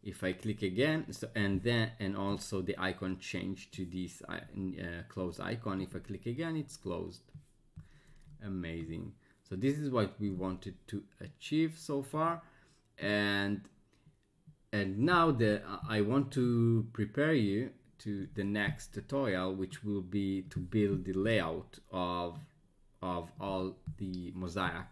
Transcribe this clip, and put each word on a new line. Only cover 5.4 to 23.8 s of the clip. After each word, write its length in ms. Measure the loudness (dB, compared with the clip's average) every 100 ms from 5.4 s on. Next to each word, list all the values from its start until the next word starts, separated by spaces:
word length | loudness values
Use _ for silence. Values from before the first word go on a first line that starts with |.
icon. 420 | -4 -4 -2 -4
If 120 | -4
I 60 | -6
click 240 | -8 -8 -6
again, 300 | -4 -2 -4
it's 200 | -6 -8
closed. 480 | -6 -4 -6 -10 -18 -20 -20 _ _ -20 -20 -20 -20 -20 -20 -12
Amazing. 720 | -6 -4 -4 -4 -6 -6 -8 -12 _ _ _
So 100 | 0
this 220 | 0 0
is 120 | 0
what 280 | 2 2 0
we 120 | -4
wanted 440 | -2 -2 -4 -8 -14 -8
to 140 | -8 -8 _
achieve 560 | -16 -12 -2 2 2 0
so 260 | -4 -4
far. 400 | -2 0 0 0 -8 -20 _ _ _ -4
And, 680 | 0 2 4 2 2 0 -6 _ _ _ -20 _ _ _ -20 -20 _
and 260 | 0 0 2
now 320 | 4 8 6
the, 320 | 8 6 4 0
uh, 120 | -8 0
I 120 | 4
want 320 | 4 4 2
to 540 | 2 4 6 6 6 4
prepare 420 | 0 0 4 4
you 360 | 6 4 4 0 -6 -20 _
to 280 | -6 -4 -4
the 100 | -2
next 500 | 0 2 2 0 -6
tutorial, 600 | -10 -4 0 2 2 0
which 300 | 0 -2 -4
will 180 | -2 -2 0 0
be 240 | 0 0 -2
to 80 | -6
build 460 | 0 4 4 4
the 120 | 0 2 4
layout 500 | 4 2 -2 -8 -18 -6
of, 480 | -2 0 0 -2 -6 -14 _ _ _ -20 _
of 280 | -4 -2 -4 -6
all 380 | -2 0 -2 -4